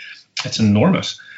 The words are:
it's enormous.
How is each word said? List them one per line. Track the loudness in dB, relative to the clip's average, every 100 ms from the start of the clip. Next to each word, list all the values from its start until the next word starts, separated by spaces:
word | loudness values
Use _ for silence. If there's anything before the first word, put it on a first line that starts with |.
| -20 -20 _ -12
it's | -8 0
enormous. | 2 4 4 2 -4 -12 -18